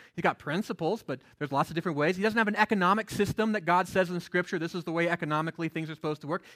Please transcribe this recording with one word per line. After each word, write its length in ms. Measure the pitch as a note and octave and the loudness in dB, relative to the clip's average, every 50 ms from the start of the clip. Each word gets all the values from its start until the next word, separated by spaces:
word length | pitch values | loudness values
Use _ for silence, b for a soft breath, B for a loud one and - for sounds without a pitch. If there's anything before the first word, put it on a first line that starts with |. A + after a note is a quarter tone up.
| b b b | b b b
He's 80 | - | 0
got 160 | E3+ F3 C#3 - | 0 0 0 0
principles, 640 | - D3+ D3 F#3 A3+ - - - E3 D#3+ G#3+ A3+ | -4 -2 -2 -2 -2 -4 -4 -2 -2 -2 -2 -2
but 160 | - - C3+ C3+ b b b b | -4 -8 -8 -8 b b b b
there's 100 | D3 C#3 | -6 -2
lots 180 | C3+ C#3 D#3+ - | 0 0 0 0
of 60 | E3 | -2
different 240 | E3 - F3+ D#3 C#3+ | -4 -2 -2 0 2
ways. 180 | D3 E3 F#3 | 2 2 2
He 60 | F3+ | 2
doesn't 160 | G3 A3 G#3+ A#3 | 0 0 2 2
have 80 | A3 | 2
an 80 | G#3+ G#3+ | 2 2
economic 560 | G#3 G#3+ - A3 G3 F#3 F3+ G3+ A3 G#3+ - | 2 2 2 4 4 4 4 4 2 0 -4
system 400 | - - G3+ - - - G#3+ A3 | 0 0 0 0 2 0 0 0
that 100 | G#3+ G#3 | 0 0
God 260 | E3 E3 F3 F3+ F#3 F3 | 2 2 4 4 2 2
says 200 | - G3 F3+ E3+ | 2 2 2 2
in 120 | F3+ F3 | 0 -6
Scripture, 400 | - - - F3+ F3+ - - E3+ | -6 -2 -2 -2 0 0 -2 -4
"This 160 | D#3+ E3+ - | -4 -4 -6
is 80 | F3+ D#3 | -6 -6
the 80 | F3+ | -4
way 160 | D#3+ E3 E3+ E3+ | 0 0 2 2
economically 600 | E3+ E3+ E3+ D3+ D3+ D3+ D#3+ E3 - - E3 D#3+ | 0 -2 -2 -2 0 0 0 -2 -4 -4 -6 -4
things 220 | - E3 D#3+ D#3 | -4 -6 -6 -8
are 60 | D#3+ | -8
supposed 240 | - - D3+ D3+ D3 | -6 -4 -6 -6 -4
to 80 | - C#3+ | -4 -4
work." 160 | E3 F#3+ B B B | -4 -6 B B B